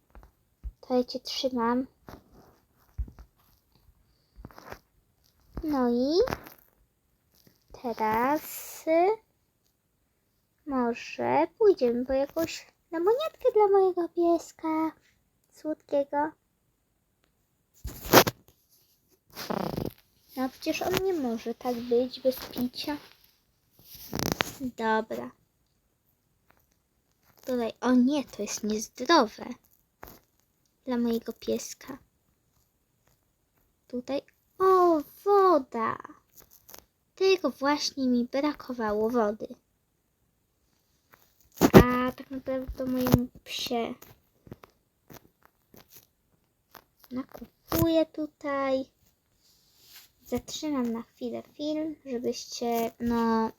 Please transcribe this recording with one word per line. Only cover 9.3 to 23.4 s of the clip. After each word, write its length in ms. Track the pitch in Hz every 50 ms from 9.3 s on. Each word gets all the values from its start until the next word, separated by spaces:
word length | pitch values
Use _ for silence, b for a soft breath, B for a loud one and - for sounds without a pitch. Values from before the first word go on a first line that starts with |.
| _ _ _ _ _ _ _ _ _ _ _ _ _ _ _ _ _ _ _ _ _ _ _ _ _ _ _
może 840 | 302 269 254 240 233 240 - - - - 262 240 240 254 277 320 - _ -
pójdziemy 480 | 453 403 349 - 254 240 233 240 254
po 80 | - 269
jakąś 540 | 269 277 - - 320 330 - - - - - _ _ _ _
lemoniadkę 600 | 330 330 339 392 466 539 622 622 - - - 508 -
dla 140 | 427 415 392
mojego 420 | 392 392 381 381 359 359 339 330
pieska 840 | - 349 339 339 339 330 - - - - - 320 311 311 320 311 - _ _ _ _ _ _ _ _ _ _ _
słodkiego. 800 | _ - - 302 311 - _ - 285 285 277 285 - 285 294 311 - _ _ _ _ _ _ _ _ _ _ _ _ _ _ _ _ _ _ _ _ _ _ _ _ _ _ _ _ _ - - - - - - - - - - - - _ - _ _ _ _ _ _ _ _ _ _ _ _ _ _ _ _ - - - - - - - - - - - - - - _ _ _ _ _ _ - 262
No 120 | 262 262
przecież 320 | - - - 311 302 -
on 120 | - 359 370 392 381
nie 80 | 392 370
może 420 | 320 262 240 226 226 - 233 233
tak 200 | - - 254 247
być 440 | 233 240 247 233 240 262 254 - 247
bez 160 | - 262 254
picia. 640 | - - - - - 247 247 - - - 311 294 285 - - - _ _ _ _ _